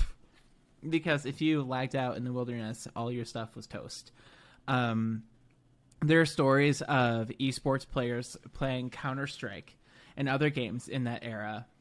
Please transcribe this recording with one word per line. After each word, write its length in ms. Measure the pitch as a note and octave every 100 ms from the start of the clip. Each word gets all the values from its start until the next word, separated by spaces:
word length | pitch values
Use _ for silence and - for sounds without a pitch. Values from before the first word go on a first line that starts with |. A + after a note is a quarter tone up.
| - - - _
<laughs> 480 | _ _ _ _ D3+
because 360 | E3 E3 C#3+ C3
if 160 | C#3
you 220 | D#3 D#3
lagged 320 | B2+ B2+ C3 C3+
out 220 | B2+ G#2+
in 60 |
the 100 | B2
wilderness, 540 | B2 B2 A#2+ A2 A#2 - -
all 160 | A#2+
your 140 | B2 A2+
stuff 300 | A#2+ A2 -
was 100 | -
toast. 440 | - - - - - - - - - -
Um, 560 | B2+ A#2+ A2+ A2+ A2 - _ _ _ _ _ _ -
there 160 | D3+ E3
are 60 | D#3
stories 560 | - C3+ C3+ C#3+ C3+
of 460 | - C#3 A#2+ A2+ A2+ -
esports 480 | C3+ - C#3 C3+ -
players 480 | C3+ A#2+ A#2+ B2 - -
playing 360 | - C3+ B2+ B2
Counter-Strike 880 | - C#3 C3+ C#3 - A2+ F#2+ - - _ - - -
and 100 | C#3
other 220 | C3+ D3+
games 380 | C#3+ A#2 A#2+ -
in 160 | C3+ A#2+
that 180 | A#2+
era 440 | A#2 A2 G#2+ G#2+ A#2 _